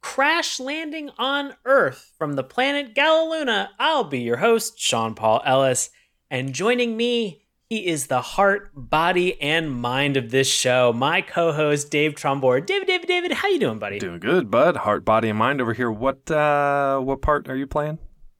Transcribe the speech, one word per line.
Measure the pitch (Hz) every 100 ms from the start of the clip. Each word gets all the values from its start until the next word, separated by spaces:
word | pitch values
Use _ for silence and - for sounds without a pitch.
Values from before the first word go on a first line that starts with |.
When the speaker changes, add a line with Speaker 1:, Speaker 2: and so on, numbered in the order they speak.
Speaker 1:
Crash | - - 277 330 320 -
Landing | 262 302 320 311 294 -
on | 254 285 277 - 240
Earth | 269 160 123 - _
from | 151
the | 143
planet | 131 - 262 285 277
Galaluna. | 214 302 320 320 320 277 214 196 _
I'll | 277 311
be | 190 135
your | 117 120
host, | 202 226 - -
Sean | - 117 113 110
Paul | 110 110
Ellis, | - 131 135 127 - _ _ _ _
and | 131 135
joining | 131 196 247 240 220
me, | 240 240 220 151 _ _ _
he | 220 180
is | 160 -
the | 127
heart, | - - 196 202 - 139
body, | 117 156 165 180 180 -
and | 143 160 160
mind | 127 123 131 143 135
of | 117
this | 131 131
show, | - 127 127 123
my | 117 135 175
co-host, | 185 - 170 151 151 147 143
Dave | 151 151
Trumbore. | 143 151 139 131 123
David, | 175 392 381
David, | 359 349
David, | 359 349
how | - 403
you | 359
doing, | 180 110
buddy? | 104 101
Speaker 2:
Doing | 95 85
good, | 98 180 120
bud. | 113 156 143
Heart, | - 104 -
body, | 110 110
and | 107
mind | 117 139
over | 120
here. | 117 123
What, | 107 131 135 -
uh, | 156 151 147 143 143 139 135
what | 131 135
part | 143 147 -
are | 131
you | 139
playing | 151 151 156 - - - _